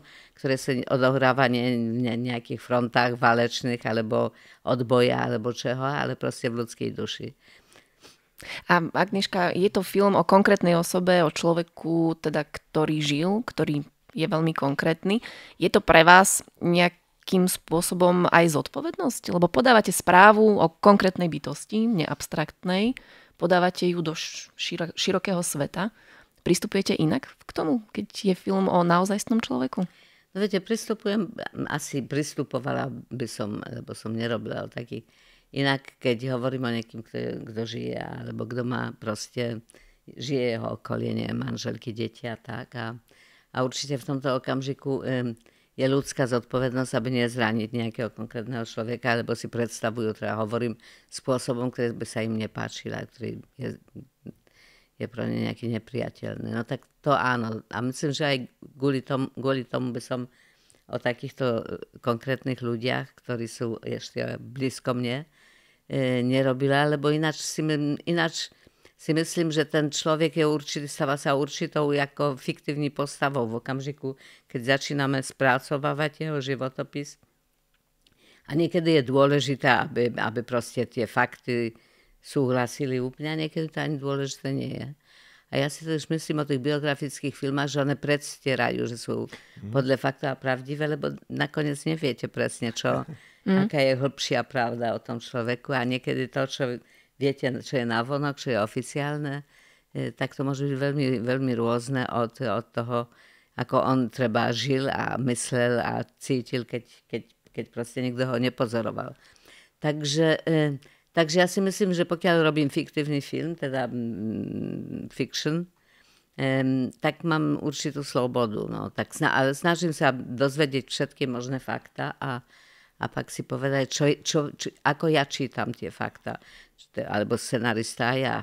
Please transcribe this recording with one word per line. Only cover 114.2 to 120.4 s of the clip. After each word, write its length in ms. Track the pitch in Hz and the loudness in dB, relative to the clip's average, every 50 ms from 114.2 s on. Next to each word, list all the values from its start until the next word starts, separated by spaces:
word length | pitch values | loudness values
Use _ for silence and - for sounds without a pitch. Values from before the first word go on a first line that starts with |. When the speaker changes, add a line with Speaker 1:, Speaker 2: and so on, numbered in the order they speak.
| 107 110 104 101 101 95 98 104 107 95 90 90 - 85 85 - - - | -4 -4 -4 -4 -4 -6 -6 -6 -6 -6 -6 -8 -8 -8 -10 -10 -10 -10
Speaker 1:
fiction, 560 | - - 139 - - - - 151 156 170 175 - _ _ _ _ _ _ _ _ _ _ _ _ _ | -6 -6 -6 -4 -4 -4 -2 -2 -2 -2 -4 -6 _ _ _ _ _ _ _ _ _ _ _ _ _
em, 560 | - 135 135 135 135 131 131 131 131 127 113 - _ | -4 -2 0 2 2 2 2 2 0 0 -2 -4 _
tak 240 | - 156 143 - - | -4 -4 -2 -2 -2
mám 360 | 170 156 156 156 147 147 - - | 0 0 2 2 0 -2 -2 -2
určitú 400 | 151 143 - - 156 135 139 143 | -4 -4 -4 -6 -6 -6 -6 -8
slobodu, 640 | - - 135 123 127 120 123 120 110 104 110 107 107 | -4 -2 0 0 0 2 0 0 0 0 -4 -6 -6
no. 240 | 113 107 104 101 | -6 -6 -8 -8
Tak 240 | - - 110 - - | -6 -6 -6 -6 -4
sna-, 160 | - 160 135 | 0 0 2
ale 240 | - 123 135 135 139 | 4 4 2 2 2
snažím 400 | - - 175 170 160 175 170 151 | 0 2 2 2 2 0 -2 -2
sa 160 | - 165 135 | 2 2 2
dozvedieť 800 | 131 - - - 127 120 | 2 2 -4 -6 -2 0